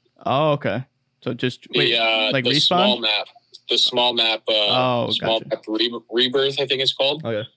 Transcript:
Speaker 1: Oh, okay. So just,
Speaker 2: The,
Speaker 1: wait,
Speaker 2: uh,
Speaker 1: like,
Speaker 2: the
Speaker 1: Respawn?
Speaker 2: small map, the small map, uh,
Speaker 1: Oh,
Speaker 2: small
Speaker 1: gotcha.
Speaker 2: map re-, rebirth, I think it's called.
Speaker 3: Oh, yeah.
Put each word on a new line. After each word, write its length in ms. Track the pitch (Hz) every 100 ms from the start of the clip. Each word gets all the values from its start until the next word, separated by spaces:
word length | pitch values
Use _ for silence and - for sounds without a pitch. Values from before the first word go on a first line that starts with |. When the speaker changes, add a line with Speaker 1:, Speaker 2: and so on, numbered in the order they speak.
| _ - -
Speaker 1:
Oh, 260 | 127 156
okay. 320 | 143 127 104 135 _ _ _
So 120 | -
just, 300 | 120 127 - -
Speaker 2:
The, 80 | 120
Speaker 1:
wait, 160 | 120 117
Speaker 2:
uh, 320 | 113 679 -
Speaker 1:
like, 140 | 135 123
Speaker 2:
the 60 |
Speaker 1:
Respawn? 100 | 143 -
Speaker 2:
small 320 | 180 202 202
map, 280 | 117 107 - - _ - -
the 80 | 120
small 360 | - 123 123
map, 300 | 120 113 110 -
uh, 60 |
Speaker 1:
Oh, 560 | 107 104 123 127 123 117
Speaker 2:
small 280 | 110 113 113
Speaker 1:
gotcha. 80 | -
Speaker 2:
map 140 | 110 -
re-, 320 | 110 117 120 -
rebirth, 520 | 113 127 135 135 139
I 40 | 135
think 160 | 131
it's 120 | 131
called. 280 | - 135 151 135
Speaker 3:
Oh, 60 |
yeah. 120 | 107 113